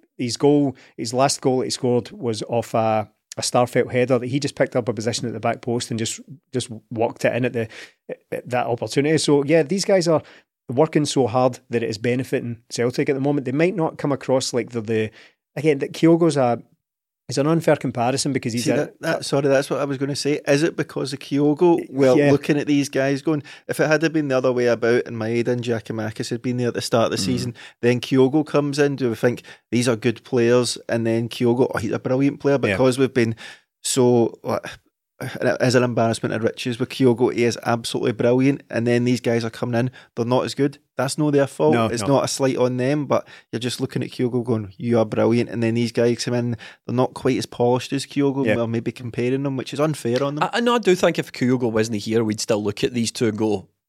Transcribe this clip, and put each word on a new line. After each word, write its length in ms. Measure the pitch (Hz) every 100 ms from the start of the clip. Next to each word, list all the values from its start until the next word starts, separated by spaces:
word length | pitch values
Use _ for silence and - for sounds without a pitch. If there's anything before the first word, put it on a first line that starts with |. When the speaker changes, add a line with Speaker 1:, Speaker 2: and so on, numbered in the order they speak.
| _ -
Speaker 1:
his 200 | 123 113
goal, 400 | 143 147 143 131 - -
his 180 | 123
last 260 | 123 139 -
goal 180 | 139 131
that 80 | 123
he 40 |
scored 400 | - 131 123 -
was 320 | 208 127 107 -
off 260 | 117 113
a, 340 | 117 113 110 104 _ _ -
a 60 |
Starfelt 500 | - 127 123 131 117
header 260 | 127 123 127
that 80 | 123
he 120 | 139
just 140 | 135 -
picked 180 | 135
up 140 | 131 117
a 60 |
position 320 | 113 113 113 120
at 60 |
the 60 | 110
back 200 | 117 117
post 300 | - 120 -
and 80 | 113
just, 220 | 110 - - 139 _
just 160 | 127 - 110 -
walked 340 | 113 113 -
it 100 | 123
in 100 | 110
at 80 | 127
the, 160 | 120 113 - - _ - - _
at 160 | - -
that 180 | 123 120
opportunity. 520 | 120 107 - 147 160
So 260 | - 143
yeah, 180 | 139 165
these 220 | 147 196
guys 240 | - 190 165
are 140 | 156 - - _ _ -
working 320 | 127 156 165
so 240 | 147 - 123
hard 320 | 127 127 123 _
that 120 | 117
it 40 | 113
is 80 | 104
benefiting 640 | 120 123 131 135 123 117 _
Celtic 380 | - 120 127 143
at 60 |
the 60 | 135
moment. 240 | 135 143
They 80 | 127
might 240 | 135 170 190
not 220 | 160 -
come 120 | 147
across 420 | 131 - 135 131
like 180 | 127 117
they're 120 | 120
the, 280 | 107 113 110 - - _ _
again, 240 | - 151 139
that 140 | 139
Kyogo's 440 | - 160 170 170 143
a, 220 | 127 117 - _ _ _ _ _ -
it's 100 | 120
an 100 | 143
unfair 260 | 165 160
comparison 580 | 151 139 123 120 131 156
because 200 | 127 127
he's 140 | 113 117
Speaker 2:
See, 40 |
Speaker 1:
a 60 | 123
Speaker 2:
that, 240 | 147 -
that, 240 | 135 156
sorry, 240 | - 143 139
that's 200 | 135 139
what 120 | 135
I 40 |
was 140 | 139 135
gonna 160 | 135
say. 240 | 139 143 147 -
Is 160 | 143
it 140 | 160 -
because 360 | 151 - 143
of 60 | 135
Kyogo? 680 | - 139 147 147 180 170 -
Well, 260 | 131 135 127
Speaker 1:
Yeah. 140 | 143
Speaker 2:
looking 260 | 143 - 147
at 120 | 143
these 200 | 147 139
guys 320 | 139 135 139
going, 220 | 151 156 143 - -
if 140 | -
it 80 | 151
had 240 | 156 160
been 160 | 156 147
the 80 | 131
other 160 | 131
way 140 | 123 120
about 420 | 117 117 127 -
and 80 | 117
Maeda 320 | 110 120 117
and 120 | 123
Giakoumakis 680 | 120 113 - 113 110 - 117
had 100 | 120
been 160 | 127 123
there 120 | 120
at 60 |
the 60 | 117
start 260 | - 123 104
of 40 |
the 60 | 95
Speaker 3:
Mm. 40 | 98
Speaker 2:
season, 280 | - 123 117 - -
then 180 | 120 123
Kyogo 460 | - 131 131 151 147
comes 320 | 147 143 139
in, 160 | 143
do 140 | 139 127
we 80 | 110
think 260 | 123 117 - - _
these 160 | 123 120
are 80 | 113
good 260 | 120 110
players? 560 | - 127 117 123 120 - -
And 160 | 117
then 240 | 113 113 117
Kyogo, 400 | - 120 120 131
oh, 40 | -
he's 120 | 110
a 80 | 120
brilliant 400 | 120 127 139 -
player 220 | 143 139
Speaker 1:
Yeah. 80 | 120
Speaker 2:
because 220 | 95 131 127
we've 160 | 131
been 220 | 123 117 113 - - _ _
so, 560 | - - 123 123 117 -
uh, 160 | - - - - _ _ _ _
it 380 | 131 - 127 90
is 120 | 131
an 80 | 123
embarrassment 520 | 123 120 113 113 117
of 80 | 110
riches 340 | 113 - 131 117
with 120 | 127
Kyogo. 420 | - 131 117 120
He 120 | 104
is 140 | 120 110
absolutely 480 | - 117 117 - 123
brilliant. 500 | 113 120 127 135 143 -
And 180 | - 117
then 180 | 120
these 180 | 120 123
guys 240 | - 117 117
are 40 |
coming 300 | - 127 120
in, 100 | 123 - -
they're 120 | - 117
not 180 | 127
as 100 | 95
good. 220 | - 139 139 _ -
That's 180 | 131 -
not 160 | 151
their 140 | 143 135
fault. 260 | - 151
Speaker 1:
No, 140 | 120 113
Speaker 2:
It's 160 | 117
Speaker 1:
no. 60 | 117
Speaker 2:
not 160 | 135
a 40 | 98
slight 300 | - 135 131
on 180 | 123 127
them, 300 | 127 147 139
but 200 | 113 - - _
you're 80 | 123
just 200 | 123 -
looking 220 | 127 -
at 80 | -
Kyogo 340 | - 127 123
going, 300 | 117 113 101 -
"You 220 | 117 117
are 80 | 110
brilliant." 420 | 117 107 120 117
And 140 | 110
then 100 | 113
these 200 | 117 120
guys 300 | 117 120 117
come 100 | -
in, 220 | 120 120 117 - - -
they're 80 |
not 200 | 120 -
quite 240 | - 131 123
as 80 | -
polished 480 | - 120 123 -
as 100 | 139
Kyogo. 400 | - - 139 135
Speaker 1:
Yeah. 120 | 127 107
Speaker 2:
We're 100 | 117
maybe 260 | 113 117
comparing 500 | - 123 110 120 135
them, 140 | 143 135
which 160 | -
is 80 | 131
unfair 420 | 151 147 117 120
on 120 | 139
them. 100 | 147
Speaker 3:
I, 140 | 180 208
I 20 |
know, 140 | 240
I 40 | 240
do 160 | 220
think 240 | 190 185 165
if 140 | 139
Kyogo 380 | - 127 127 120
wasn't 260 | 110 110 110
here, 240 | 107 110
we'd 180 | 107 107
still 220 | - 107
look 220 | 104 104
at 80 | -
these 180 | 123 113
two 180 | - 117
and 80 | 107
go, 300 | 110 101 - _